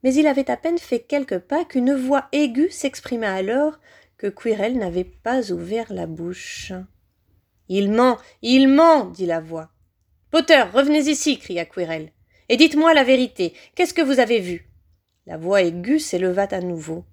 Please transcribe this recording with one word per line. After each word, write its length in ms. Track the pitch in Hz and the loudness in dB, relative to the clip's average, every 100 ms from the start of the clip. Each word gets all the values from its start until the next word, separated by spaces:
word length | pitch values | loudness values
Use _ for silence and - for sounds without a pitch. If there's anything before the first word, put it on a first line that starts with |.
Mais 120 | 254 | 0
il 120 | 262 302 | 2 2
avait 240 | 277 262 | 2 -2
à 60 | - | -4
peine 220 | 320 339 | -2 -4
fait 220 | - 240 | -4 -6
quelques 380 | - 285 262 185 | -4 -6 -4 -6
pas 260 | - 285 | -4 -6
qu'une 300 | 339 262 247 | -2 -2 0
voix 340 | 277 254 277 - | 0 0 -2 -2
aiguë 380 | 285 294 233 339 | -2 -2 0 -2
s'exprima 600 | - 277 - - 240 220 | -2 -8 -8 -10 -6 -4
alors 460 | 190 190 247 302 311 _ _ _ _ | -4 -2 0 -2 -4 _ _ _ _
que 80 | 202 | -10
Quirrell 500 | - 240 214 208 254 | -6 -4 -2 -2 -2
n'avait 280 | 190 175 | -4 -4
pas 480 | 180 - - 262 214 | -6 -8 -4 -2 -2
ouvert 400 | 175 170 220 226 | -6 -6 -6 -6
la 140 | 185 165 | -8 -10
bouche. 680 | 160 170 180 - - - 185 190 _ _ _ _ _ _ _ _ | -10 -10 -12 -14 -14 -12 -14 -14 _ _ _ _ _ _ _ _
Il 220 | 190 196 | -2 0
ment, 280 | 220 254 233 - _ | 4 2 2 -6 _
il 260 | 226 262 269 | 2 4 6
ment, 380 | 277 330 311 190 | 6 6 6 2
dit 200 | 170 180 | -6 -4
la 140 | 165 | -4
voix. 300 | 160 165 160 _ _ _ _ _ _ | -6 -14 -14 _ _ _ _ _ _
Potter, 320 | 311 320 302 220 | -2 4 4 4
revenez 360 | 226 277 302 285 | 2 2 2 0
ici, 300 | 294 - 269 | -2 -2 -4
cria 260 | - 175 | -6 -8
Quirrell, 480 | 170 - 170 160 156 _ _ _ _ | -8 -6 -6 -6 -10 _ _ _ _
et 80 | 247 | 4
dites-moi 360 | 311 302 320 | 4 6 4
la 120 | 320 | 4
vérité. 500 | 254 262 254 - 175 - - | 4 2 2 -4 -6 -6 -20
Qu'est-ce 200 | - 359 | -4 -2
que 80 | 339 | 0
vous 180 | 285 262 | 0 2
avez 200 | 233 233 | 2 0
vu? 300 | 180 170 - _ _ _ _ _ - | -2 -10 -12 _ _ _ _ _ -18
La 120 | 165 | -12
voix 240 | 165 196 | -2 0
aiguë 360 | 175 170 180 302 | 0 -2 -2 -2
s'éleva 440 | 294 180 185 180 196 | -2 -4 -2 -2 -2
à 100 | 190 | -4
nouveau. 440 | 180 170 156 160 - | -6 -8 -8 -12 -14